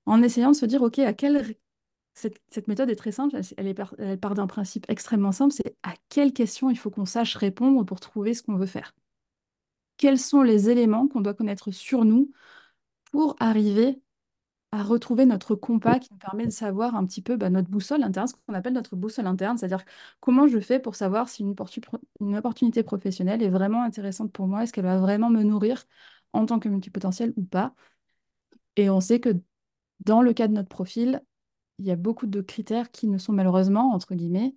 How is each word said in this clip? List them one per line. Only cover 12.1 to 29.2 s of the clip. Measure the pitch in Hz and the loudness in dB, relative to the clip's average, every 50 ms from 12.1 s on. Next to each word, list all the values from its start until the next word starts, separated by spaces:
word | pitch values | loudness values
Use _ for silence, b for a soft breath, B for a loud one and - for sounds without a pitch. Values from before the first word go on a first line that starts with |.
| 220 247 285 285 B B B B B B B B B B B _ _ _ _ _ | 6 6 4 2 B B B B B B B B B B B _ _ _ _ _
pour | - 285 311 285 - - | -2 0 0 0 0 0
arriver | - 226 220 214 208 208 202 214 233 269 269 269 _ _ _ _ _ _ _ _ _ _ _ _ _ - | 0 0 2 2 2 2 4 4 2 2 0 -4 _ _ _ _ _ _ _ _ _ _ _ _ _ -10
à | - 208 | -8 -6
retrouver | 202 202 233 233 233 - 247 220 269 | -2 0 0 -2 0 0 2 4 4
notre | 254 220 190 - - 214 | 4 4 2 -2 -4 -4
compas | 202 - - 233 220 - 226 240 254 | -4 -2 -2 -2 0 2 2 0 0
qui | 254 - | -2 -8
nous | 202 185 | -20 -16
permet | - 196 196 214 233 | -14 -10 -8 -6 -6
de | 226 | -6
savoir | 214 - 226 202 190 196 226 240 233 | -6 -6 -6 -6 -4 -2 -4 -2 -2
un | 208 190 | -2 -4
petit | 185 - - | -4 -6 -8
peu, | 185 - 254 | -6 -4 -4
bah, | 226 196 185 | -2 0 0
notre | 180 190 185 180 | 0 0 0 0
boussole | 196 208 190 - 285 302 | -2 -4 -4 -2 -2 -2
interne, | 254 202 185 190 214 254 | -2 -2 -2 -4 -4 -6
ce | - | -8
qu'on | _ _ - 208 | _ _ -10 -8
appelle | 185 185 247 | -6 -4 -4
notre | 254 254 233 - 208 | -4 -4 -6 -8 -8
boussole | 180 185 220 - - 220 | -8 -8 -6 -6 -4 -4
interne, | 185 180 180 185 208 247 233 | -2 -2 -2 -2 -4 -4 -4
c'est-à-dire | 190 185 185 190 - B B B B B B B | -4 -4 -6 -6 -8 B B B B B B B
comment | - 269 247 262 285 | 0 2 4 6 6
je | 294 240 214 | 6 4 2
fais | 196 - 247 269 | 0 0 -2 -2
pour | 262 233 202 | -2 -6 -8
savoir | - 208 185 190 220 247 247 | -4 -2 -2 0 -2 -2 -4
si | - - | -6 -6
une | 202 196 202 | -6 -6 -6
portu-, | - 190 185 - 233 | -6 -10 -12 -12 -14
pro-, | - - - - - _ _ - | -12 -12 -12 -12 -14 _ _ -8
une | 208 202 202 | -6 -4 -4
opportunité | 208 214 247 226 - 254 233 226 233 | -4 -4 -4 -2 0 0 2 2 0
professionnelle | 220 - 214 190 - 202 185 - 185 185 208 226 | -2 -2 -4 -6 -4 -6 -4 -2 -2 -2 0 0
est | 226 196 | 0 2
vraiment | 180 185 190 202 220 233 | 2 2 2 0 0 0
intéressante | 247 233 - 220 196 196 190 - 220 202 | -2 -2 -4 -6 -8 -8 -8 -8 -8 -8
pour | - - 190 | -6 -4 -4
moi, | 185 196 208 | -2 -2 -2
est-ce | 233 233 | -4 -4
qu'elle | - 214 185 | -4 -2 0
va | 180 185 190 | 0 2 2
vraiment | 185 190 202 208 226 233 | 2 2 2 2 2 2
me | 233 220 | 4 4
nourrir | 214 208 214 208 202 220 262 262 - b b b b b b b b b | 4 2 2 2 0 0 -2 -4 -8 b b b b b b b b b
en | - 220 220 | -2 -2 0
tant | 214 233 226 | 0 0 -2
que | - 220 | 0 -2
multipotentiel | 202 196 185 - - 196 190 190 185 - 233 233 - | -4 -4 -4 -6 -10 -6 -4 -4 -4 -2 -4 -4 -4
ou | 220 185 | -4 -6
pas ? » | 185 - 185 208 262 - _ _ _ _ _ _ _ _ _ _ _ _ _ _ _ _ _ _ _ - | -4 -2 -2 -2 -4 -6 _ _ _ _ _ _ _ _ _ _ _ _ _ _ _ _ _ _ _ 0
Et | - 202 196 | 0 2 4
on | 190 185 | 4 2
sait | 185 - 226 240 | 2 2 2 2